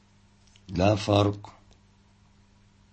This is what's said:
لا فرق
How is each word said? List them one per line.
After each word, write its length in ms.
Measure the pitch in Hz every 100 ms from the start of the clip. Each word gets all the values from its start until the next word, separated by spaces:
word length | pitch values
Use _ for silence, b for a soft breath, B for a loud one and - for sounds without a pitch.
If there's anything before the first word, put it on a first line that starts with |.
| _ _ _ _ _ _ -
لا 260 | 95 95 107
فرق 580 | 104 101 104 101 - - _ _ _ _ _ _ _ _ _ _ _ _ _